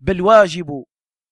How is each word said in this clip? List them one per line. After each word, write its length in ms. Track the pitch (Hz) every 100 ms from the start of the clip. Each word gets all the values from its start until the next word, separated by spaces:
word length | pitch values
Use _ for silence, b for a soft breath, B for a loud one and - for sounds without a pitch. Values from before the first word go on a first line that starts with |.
بل 200 | 135 180
واجب، 640 | 190 220 185 170 151 139 - _ _ _ _